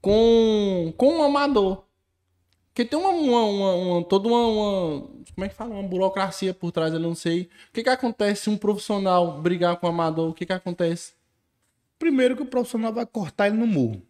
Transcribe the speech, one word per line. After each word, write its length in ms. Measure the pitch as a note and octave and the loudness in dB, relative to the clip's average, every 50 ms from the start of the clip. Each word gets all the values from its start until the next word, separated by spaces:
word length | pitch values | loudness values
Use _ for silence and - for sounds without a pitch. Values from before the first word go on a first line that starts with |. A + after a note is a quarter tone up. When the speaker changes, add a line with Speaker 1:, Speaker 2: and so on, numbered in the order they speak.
Speaker 1:
com, 920 | - G3 G3+ G#3+ A3+ A#3 A#3 A#3 A3+ A3 G#3+ G#3+ G#3 G3+ F#3+ F3+ E3+ E3 D#3+ | 2 4 4 6 6 6 6 6 6 4 4 2 2 0 0 0 -2 -4 -2
com 220 | - B3 C4+ E4 E4 | 2 4 4 4 4
um 40 | D4+ | 2
amador. 600 | C#4+ C#4+ C#4+ C#4+ C#4+ C#4 A3 G3 F#3+ F#3+ F#3+ - _ _ _ _ _ _ _ _ _ _ _ _ _ _ _ _ _ | 2 4 2 2 2 2 2 2 2 0 -4 -8 _ _ _ _ _ _ _ _ _ _ _ _ _ _ _ _ _
Porque 160 | _ - A#3+ | _ -4 -4
tem 140 | A#3 - D#4 | -2 -2 -2
uma, 100 | F4+ G4 | 0 0
uma, 340 | F#4 F4 D#4 C4+ A#3+ A#3+ A3+ | 0 0 2 2 2 2 2
uma, 300 | G#3+ G3+ G3+ G3 F#3+ F#3 | 2 0 0 0 0 0
uma, 300 | F3 F#3 F3+ F3 F3 E3+ | 0 0 0 -2 -2 0
toda 240 | F3 F#3+ G3 G3 A3+ | 0 0 0 2 2
uma, 180 | A#3 A#3+ A#3 | 2 2 2
uma, 540 | A#3 A3 G#3+ G#3 G#3 G3+ F#3+ F3+ E3 D3+ C#3 - - - - - - - | 2 0 0 0 0 -2 -2 -2 -4 -4 -6 -10 -12 -18 -20 -20 -18 -10
como 100 | - F#3+ | -10 -10
é 40 | G3 | -10
que 60 | - | -8
fala? 200 | - A3 A#3 A3 | -10 -12 -10 -10
Uma 80 | G3+ G3 F#3+ | -8 -8 -6
burocracia 640 | F3+ F3+ F#3+ G3 F#3+ G3+ F#3+ F#3+ - - G3 F#3+ F3+ | -2 0 0 0 0 0 -4 -4 -4 -4 -4 -4 -4
por 180 | _ - E3+ | _ -8 -6
trás, 220 | E3+ E3+ D#3+ D#3+ D#3+ | -4 -2 -2 -2 -2
eu 80 | D#3+ | -2
não 140 | E3 E3+ E3+ | -4 -4 -6
sei. 340 | E3 - E3+ E3 F3 F#3 - _ _ - _ | -4 -4 -2 -2 -2 -4 -6 _ _ -20 _
O 20 | _ | _
que 100 | - A3+ | -4 0
que 60 | A3+ | 0
acontece 540 | B3+ B3+ C4+ A#3+ A3+ _ G#3 G3+ G#3 G3+ - | 0 0 0 -4 -2 _ 0 0 0 0 -2
se 80 | - | -2
um 60 | G#3+ G3+ | -2 0
profissional 840 | - G#3 G#3 G3+ - - G#3+ G3+ G3 F#3+ F3+ F3+ F3 E3+ D#3 C#3+ | 0 -2 -2 -2 -2 -4 -4 -2 0 2 4 4 2 2 -2 -2
brigar 360 | D#3 F3 F3 F3+ F3+ F3 F3 F3 | -2 -2 0 2 2 0 0 0
com 80 | - | -2
um 40 | F3 | -4
amador? 400 | E3+ E3+ E3 D#3+ D#3+ D#3+ E3 D#3+ | -2 0 -2 -2 0 -2 -2 -4
O 40 | D#3+ | -4
que 100 | - F3+ | -6 -6
que 80 | E3+ F#3 | -6 -6
acontece? 600 | F#3 - F#3 F3 - F3+ E3 E3+ E3 - - _ _ _ _ _ _ _ _ _ _ _ _ _ _ _ _ _ _ | -6 -4 -8 -4 -2 -2 -2 -2 -4 -8 -16 _ _ _ _ _ _ _ _ _ _ _ _ _ _ _ _ _ _
Speaker 2:
Primeiro 380 | D#4 E4 C#4+ C4 B3+ B3 B3 | -2 0 2 4 2 2 2
que 60 | A3 D4 | 0 -6
o 40 | |
profissional 460 | B3+ - B3 A#3+ - - A3+ A3+ A3+ G#3+ | -4 -4 -4 -4 -2 -4 -4 -4 -4 -4
vai 140 | A#3 A#3+ | -4 -8
cortar 400 | A3+ _ A3+ G3 D3+ - - G#3 G3+ | -6 _ -8 -8 -8 -2 0 0 2
ele 80 | G#3 | 2
no 100 | A3 A#3 | 2 0
murro. 360 | A#3 G#3 D3+ C3 A2+ G#2+ G2 F2+ _ | 2 2 2 0 0 -2 -6 -14 _